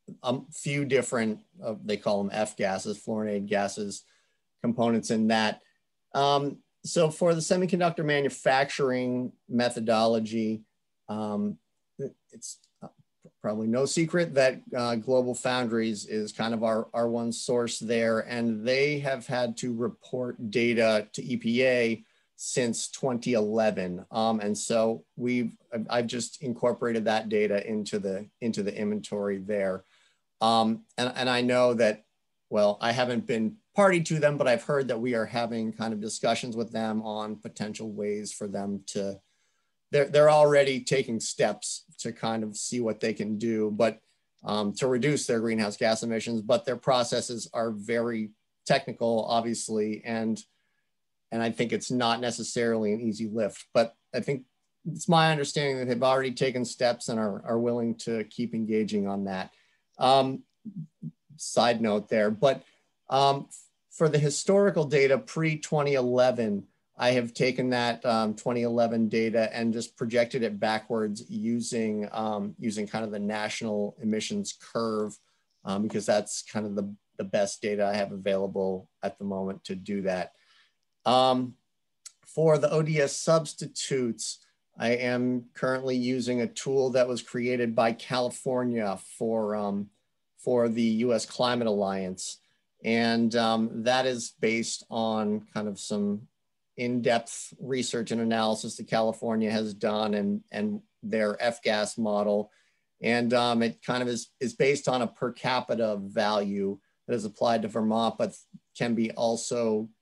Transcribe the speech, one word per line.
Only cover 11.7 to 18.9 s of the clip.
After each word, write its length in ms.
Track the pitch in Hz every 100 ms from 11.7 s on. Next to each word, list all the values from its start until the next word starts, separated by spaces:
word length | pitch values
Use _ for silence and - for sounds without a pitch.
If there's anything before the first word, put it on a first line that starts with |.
| _ _ - 135 - _
it's 280 | - - - _ _ - _ _ _ - _
probably 240 | 107 107 110
no 200 | 120 135
secret 480 | 180 165 175 165
that, 260 | 139 131 110 - 127
uh, 180 | 120
Global 400 | 117 110 127 123
Foundries 720 | 117 131 123 120 113 113 101 -
is 240 | 110 107
kind 240 | - 113
of 80 | 113
our, 240 | 113 110 110
our 140 | 117 117
one 240 | 117 117
source 480 | 113 - 120 117 -
there, 400 | 113 117 113 113
and 440 | 110 120 117 110
they 360 | 113 131 143